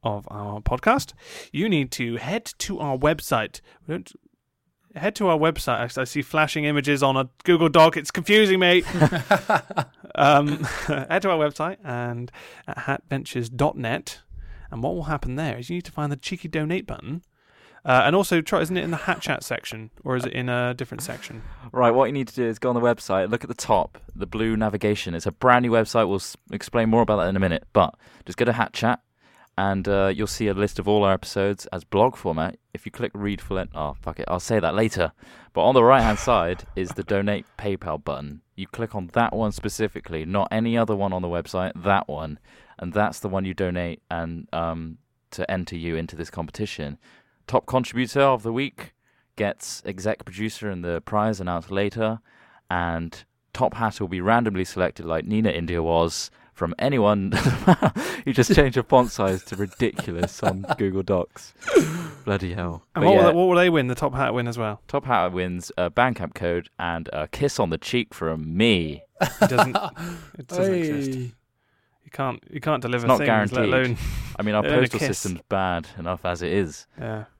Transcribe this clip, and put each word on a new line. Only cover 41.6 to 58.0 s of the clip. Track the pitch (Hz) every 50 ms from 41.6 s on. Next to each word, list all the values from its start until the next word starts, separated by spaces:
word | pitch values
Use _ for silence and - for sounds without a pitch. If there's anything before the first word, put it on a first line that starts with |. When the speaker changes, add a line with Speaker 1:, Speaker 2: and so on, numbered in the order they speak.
| 90 92 - 85
Speaker 2:
that | 85 98 98 98 - -
one. | 73 73 78 80 73 - _ _ - - - _ -
And | - - 90
that's | 85 104 104 90 - -
the | - 101
one | 92 98 95
you | 95 92
donate | - 98 90 87 87 87 85 82 - _ _
and, | 87 82 82 82 85 82 - _
um, | - 82 85 82 82 82 82 82 82 - _ _ _ _ _ _
to | - - 87 -
enter | 98 92 90 - 87
you | 85 82 85 82
into | 80 82 82 -
this | 78 82 -
competition. | - 87 82 78 - - 107 101 - - 78 71 71 - _ _ _ _ _ _ _ _ _
Top | - - - -
contributor | - 127 131 120 - - 120 127 113 - 143
of | 139 139 131 120 104
the | 113 117
week | 123 139 - _ - - - _ _ _ _ _ _ _ _ _
gets | - 104 101 - _ - - - - _
exec | - 98 92 90 107 107 - -
producer | - 90 95 107 110 - - 107 104
and | 95 90 87
the | 87 85 82
prize | - - 107 104 104 110 107 92
announced | 95 90 87 85 82 -
later. | 98 98 101 101 - 113 110 110 113 113 _ _ _ _ _ _ _ _ _ _
And | 90 87 87 85 82 82 85 85 - - - _ _ _ _ _ _
top | - 127 - -
hat | 110 117 107 98 -
will | 104 87
be | 90 90
randomly | 90 101 113 120 120 107 98 95 92
selected | - - 98 90 80 - - 80
like | 82 80 82 -
Nina | 101 107 107 113 104
India | 67 82 85 80 87 85
was | 80 82 82 82 85 82 - - - - _ _ _ _ _
from | - 87 85 85 -
anyone. | - 135 143 127 104 104 104 101 95 98 113
<laughs> | - - 135 135 - - - 175 - - - - -